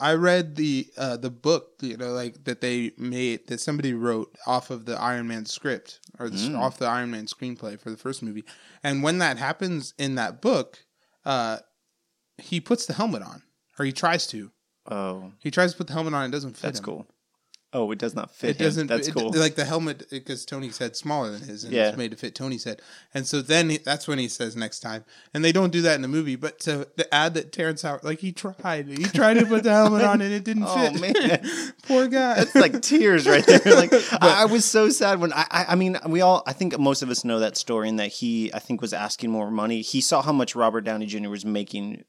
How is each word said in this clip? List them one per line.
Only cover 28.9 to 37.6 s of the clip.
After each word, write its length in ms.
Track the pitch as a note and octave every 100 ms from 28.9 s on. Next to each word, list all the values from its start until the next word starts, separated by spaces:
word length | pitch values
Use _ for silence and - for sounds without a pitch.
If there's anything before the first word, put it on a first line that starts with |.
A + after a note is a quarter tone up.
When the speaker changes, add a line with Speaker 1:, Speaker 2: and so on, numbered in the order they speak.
| C#3
Speaker 1:
tried 300 | F#3+ A3+ A3 A#3
to 100 | A3+
put 180 | A3
the 100 | A3
helmet 300 | G#3 G#3+ G#3+
on, 180 | G#3 G3+
and 120 | G3+
it 120 | G#3 G#3
didn't 180 | A3
Speaker 2:
<laughs> 40 | G3+
Oh, 220 | - G3
Speaker 1:
fit. 120 | D3
Speaker 2:
man. 720 | F#3 - B3+ E3+ C4 E4 D4+ -
Speaker 1:
<laughs> 60 |
Poor 240 | - C4 B3+
guy. 280 | C4 B3+ G#3+
Speaker 2:
That's, 200 | A3+ C#4
like, 260 | F3 B3+
tears 460 | - D4 G#3+ F3 E4+
right 180 | C#4+ -
there. 140 | - G3+ F3+
Like, 140 | E3+
Speaker 1:
<laughs> 200 | B3 -
But 120 | A#3
Speaker 2:
I, 200 | E3+ F#3+
I 20 | A3
was 180 | A3+
so 240 | - A3 G#3+
sad 300 | C#4 G3+ G3
when, 140 | E3+
I, 120 | C#3+ D#3+
I, 140 | E3+ F3+
I 60 | F3
mean, 220 | F#3 F#3 E3
we 140 | E3
all, 220 | F#3 F#3 -
I 60 |
think 240 | C3+ F3+ B2+
most 220 | C#3 C3+
of 80 | B2+
us 160 | A#2+ A#2+
know 140 | A2+
that 180 | A2
story, 320 | -